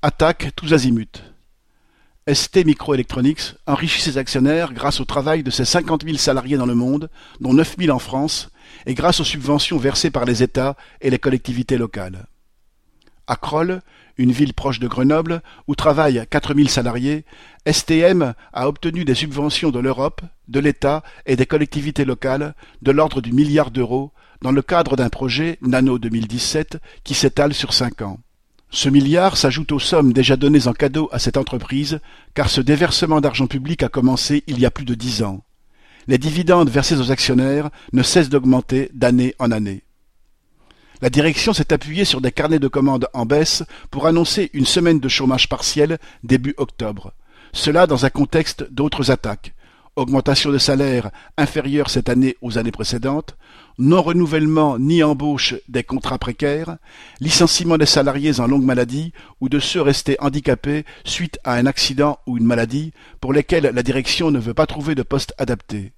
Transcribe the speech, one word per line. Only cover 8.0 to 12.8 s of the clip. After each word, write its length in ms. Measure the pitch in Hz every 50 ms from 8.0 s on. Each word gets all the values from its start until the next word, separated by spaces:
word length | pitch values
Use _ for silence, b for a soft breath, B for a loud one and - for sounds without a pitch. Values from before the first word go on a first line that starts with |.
| - - - 131 143 156 - - - - B B B B B B B -
et 80 | 131
grâce 240 | 120 139 170 180 -
aux 40 | 156
subventions 540 | - - 147 127 131 147 147 - - 180 156
versées 320 | 120 139 135 - - 165
par 160 | - 131 120
les 160 | 123 120 110
États 340 | 123 123 - 135 127 135 139 b b b b b
et 120 | - 139
les 80 | 127 -
collectivités 580 | - 139 131 127 - - 123 120 127 - 135 120
locales. 480 | 120 110 - 104 95 92 92 92 101 - _ _ _ _ _ _ _ _ _ _